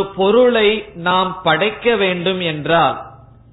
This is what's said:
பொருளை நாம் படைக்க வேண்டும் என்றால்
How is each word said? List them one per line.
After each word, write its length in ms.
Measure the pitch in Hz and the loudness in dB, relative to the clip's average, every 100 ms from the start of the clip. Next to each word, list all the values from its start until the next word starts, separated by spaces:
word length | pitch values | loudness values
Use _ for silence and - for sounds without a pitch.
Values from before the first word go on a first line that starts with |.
| 190 | 0
பொருளை 600 | - 190 226 247 233 208 214 - 170 | 0 2 4 4 4 2 0 -6 -8
நாம் 300 | 175 185 185 170 | -2 0 -2 -2
படைக்க 540 | 170 156 208 208 240 220 | -2 0 0 -2 0 0
வேண்டும் 460 | 190 180 175 185 | 0 -2 -2 -2
என்றால் 540 | 170 151 143 165 139 - - - - - - | -4 -6 0 2 2 -2 -10 -20 -20 -20 -20